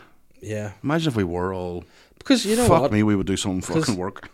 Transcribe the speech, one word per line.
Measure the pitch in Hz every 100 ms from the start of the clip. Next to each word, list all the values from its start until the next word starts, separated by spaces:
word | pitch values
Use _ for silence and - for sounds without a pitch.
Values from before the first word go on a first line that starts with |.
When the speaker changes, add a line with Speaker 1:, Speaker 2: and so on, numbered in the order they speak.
| - _ _ _
Speaker 1:
Yeah. | 107 107 104 92
Speaker 2:
Imagine | 131 165 160
if | 113
we |
were | 90 87 92
all | 92 90 87 - - _ -
Speaker 1:
Because | - 254 196
you | 226
know | 233
Speaker 2:
fuck | 165
Speaker 1:
what? | 147
Speaker 2:
me, | 104
we | 107 101
would | 90
do | 95
some | 101 92
Speaker 1:
'Cause | - 160 151
Speaker 2:
fucking | 92
work. | 92 - -